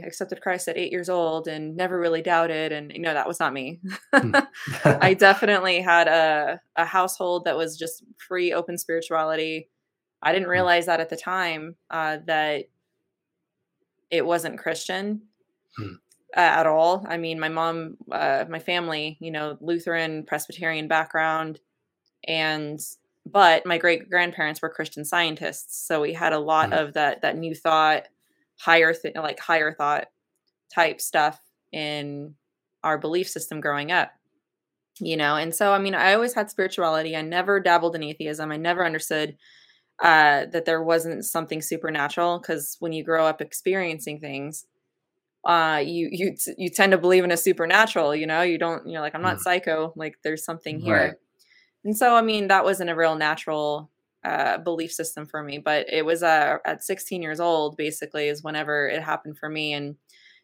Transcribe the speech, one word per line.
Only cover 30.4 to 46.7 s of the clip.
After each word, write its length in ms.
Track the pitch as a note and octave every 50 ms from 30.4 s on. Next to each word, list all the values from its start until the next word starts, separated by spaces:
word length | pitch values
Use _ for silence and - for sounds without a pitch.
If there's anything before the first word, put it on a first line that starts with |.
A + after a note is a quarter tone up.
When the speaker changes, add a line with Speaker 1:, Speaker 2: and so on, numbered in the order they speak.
| _ _ _ _ _ _ -
Speaker 1:
type 260 | F3+ E3+ D#3 - -
stuff 400 | - - - D#3+ D3 D#3 D#3 - _ _ _ _ _ _
in 640 | - D#3 D3+ D3+ D3+ D3 C#3+ C#3+ C#3+ C#3+ C#3+ D#3 D3 _ _ _ _ _ _ _ _ _ -
our 140 | D#3+ D#3 D3+
belief 320 | D#3 D#3 E3 F3+ F#3 -
system 320 | - E3 D#3+ - D#3 D3+
growing 300 | D3 D3+ C#3+ C#3+ C#3+ D#3
up, 200 | F3+ F3 - - _ _ _ _ _ _ _ _ _ _ _ _ _ _ _ _ _ -
you 160 | - E3 D#3+ D#3
know? 180 | D3+ D3 D3+
And 180 | D3+ D#3+ E3 E3
so, 180 | - G#3+ G3+ G3
I 60 | G3
mean, 140 | G3 G3 F#3+
I 180 | D#3 C3+ F#3+ G3+
always 200 | A3 A#3 A#3+ A#3+
had 160 | A3+ G#3 G#3
spirituality. 640 | - - F#3+ F#3+ F#3+ - F3 D#3+ D#3 D#3+ D#3+ D#3+ D#3+
I 60 | D#3
never 380 | D#3 D#3+ E3+ F3+ F3+ G3 G3+ G3
dabbled 360 | F#3 F3+ E3+ E3+ E3 E3+ E3
in 80 | D#3+ D#3
atheism. 480 | D3 D3+ - D#3 D3+ D3+ D#3 D#3 D3+
I 60 | D3+ D3+
never 280 | E3 E3+ F3 F3 F3+
understood, 520 | E3 D#3 D#3 - - D#3+ D#3 D3+ D3+ - _ _ _ _ _ _ _ _ _ _ _ _ -
uh, 440 | - E3+ D#3+ D#3 D3+ D3 C#3+ C#3 - -
that 180 | - E3+ E3
there 160 | E3 E3 D#3+
wasn't 440 | E3 E3 E3 E3 E3 E3 E3 G2+ -
something 360 | - - E3+ D#3+ - D#3 D#3+
supernatural, 800 | D#3 - E3 E3 D#3+ D#3+ D#3 D3+ C#3+ D3 - - E3+ F3 F3 F3
'cause 380 | - - E3 D#3 D3 - - -
when 140 | E3+ E3 D#3+
you 100 | D#3 D3+
grow 220 | E3 E3 D#3+ D#3+
up 160 | D#3 D#3 -
experiencing 800 | D3+ D3 - - - F#3 F#3+ F#3+ F#3 E3+ D#3+ D#3 D3 D3+ D3 D3+
things, 460 | D3+ C#3+ C#3 C#3 C#3 D3 D3+ - - _ _ _ _ _ _ _ _ _ _ _ _ _ _ _ -
uh, 360 | - E3+ E3 D#3+ D#3+ D#3 D3+ C#3+
you, 240 | D3+ E3+ E3+ E3 D3
you, 240 | - E3+ F#3+ F#3+ -
t-, 180 | - - - - -
you 120 | F#3+
tend 220 | F3